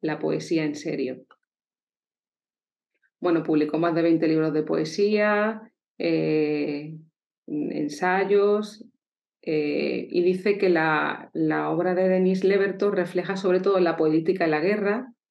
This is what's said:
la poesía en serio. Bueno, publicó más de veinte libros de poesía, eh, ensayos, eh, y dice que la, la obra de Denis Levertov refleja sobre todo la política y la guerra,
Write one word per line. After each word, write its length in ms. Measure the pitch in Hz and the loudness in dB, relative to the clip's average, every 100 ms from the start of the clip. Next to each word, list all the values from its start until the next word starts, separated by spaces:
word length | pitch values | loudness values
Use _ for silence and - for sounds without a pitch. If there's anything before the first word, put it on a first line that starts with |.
la 180 | 156 156 | -6 -4
poesía 460 | 156 156 - 160 | -4 -4 -2 -2
en 100 | 151 | -2
serio. 480 | 147 165 151 127 127 - _ _ _ _ _ _ _ _ _ _ _ _ _ _ _ _ _ _ _ | -6 -6 -6 -6 -8 -16 _ _ _ _ _ _ _ _ _ _ _ _ _ _ _ _ _ _ _
Bueno, 240 | 175 165 | 0 0
publicó 340 | 156 151 151 160 | 2 0 2 0
más 160 | 170 | 0
de 80 | 165 | 2
veinte 240 | 170 165 165 | 2 2 2
libros 260 | 160 156 | 2 0
de 100 | 151 | 0
poesía, 960 | 156 165 160 - 202 208 208 208 214 220 - _ _ - | -2 -2 -2 0 0 2 2 0 -2 -4 -12 _ _ -6
eh, 1000 | 170 160 156 156 151 151 147 147 156 160 160 _ _ _ - | -2 0 0 0 0 -2 -4 -6 -8 -14 -20 _ _ _ -8
ensayos, 1400 | 151 - - 147 - 180 190 190 202 202 208 214 - - _ _ _ _ _ | -6 -4 -4 -6 -4 -2 0 2 2 4 2 -2 -12 -20 _ _ _ _ _
eh, 640 | - 156 147 147 143 - - | -4 -2 -2 -2 -2 -4 -4
y 140 | 175 | 0
dice 340 | 175 185 208 196 | 0 2 0 2
que 120 | 190 | 2
la, 600 | 170 160 151 151 - - | 4 2 2 -2 -6 -8
la 380 | - 156 156 151 | -2 0 0 -2
obra 260 | 160 180 180 | 0 0 2
de 120 | 185 | 2
Denis 360 | 185 185 185 | 4 2 2
Levertov 480 | 190 196 196 185 202 | 2 2 0 0 0
refleja 440 | 185 175 180 180 190 | 0 -2 -2 -4 -2
sobre 220 | 190 185 | 0 2
todo 220 | 190 190 | 2 2
la 160 | 175 160 | 2 2
política 500 | 156 160 160 180 165 | 2 2 2 0 0
y 40 | |
la 100 | 151 | 0
guerra, 520 | 175 214 202 226 262 - _ | 0 0 0 -2 -6 -18 _